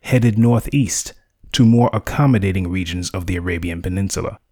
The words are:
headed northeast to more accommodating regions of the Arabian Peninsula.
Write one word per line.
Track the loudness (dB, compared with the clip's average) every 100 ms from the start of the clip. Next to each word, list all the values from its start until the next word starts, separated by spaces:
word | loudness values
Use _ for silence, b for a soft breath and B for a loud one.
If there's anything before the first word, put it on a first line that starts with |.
headed | -2 2 2 4
northeast | 4 2 0 -2 -2 -4 -8 -14 _ _ -4
to | 2
more | 6 6 4
accommodating | 0 -4 0 2 2 2 -2 -2
regions | -4 -4 -6 -6
of | -6 -4
the | -4
Arabian | -4 -4 -6 -6
Peninsula. | -6 -4 -4 -4 -8 -10 _